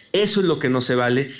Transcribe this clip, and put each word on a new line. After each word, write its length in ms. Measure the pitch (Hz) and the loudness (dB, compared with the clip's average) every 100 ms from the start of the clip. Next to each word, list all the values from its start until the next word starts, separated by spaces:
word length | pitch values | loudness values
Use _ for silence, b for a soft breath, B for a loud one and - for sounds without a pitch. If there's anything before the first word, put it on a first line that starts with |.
| B | B
Eso 260 | 190 208 208 | 0 0 2
es 60 | 180 | 0
lo 120 | 147 | 0
que 120 | 131 | 0
no 100 | 127 | 0
se 140 | 120 | 0
vale 360 | 123 123 123 139 B | 0 0 0 -2 B